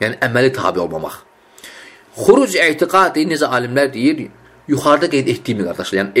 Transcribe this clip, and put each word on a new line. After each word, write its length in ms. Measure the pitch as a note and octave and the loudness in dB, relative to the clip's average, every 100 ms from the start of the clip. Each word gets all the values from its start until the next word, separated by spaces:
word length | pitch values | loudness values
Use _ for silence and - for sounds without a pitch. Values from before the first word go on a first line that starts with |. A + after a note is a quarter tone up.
Yəni, 180 | G#2+ - B2+ | -4 -2 0
əməli 280 | B2 C3 | 2 2
tabi 280 | C3 F2 F2+ | 2 -2 -2
olmamaq. 400 | E2+ D#2+ D2+ - - _ _ - - - - - _ - | -4 -6 -10 -12 -20 _ _ -20 -20 -20 -20 -20 _ 0
Xuruc 400 | - B3+ B3+ E3 | 4 4 2 0
etiqadi, 720 | D#3+ D#3 F3 F#3+ F3+ D#3 E3+ | 0 0 0 2 2 0 -2
necə 200 | D3+ C#3+ | -2 -2
alimlər 400 | B2 A#2+ C3 C#3 | -2 -2 0 0
deyir, 320 | A2 C3+ D3+ - - - - - | 0 0 0 -6 -14 -20 -16 -4
yuxarıda 420 | C3+ D3 D3 F3 | 0 2 2 2
qeyd 200 | C#3 C3 | 0 0
etdiyim, 340 | A2+ - G#2+ F2 | -2 -2 -4 -4
qardaşlar, 320 | E2+ F2+ F#2+ | -6 -4 -2
yəni, 100 | G2 A#2+ | 0 2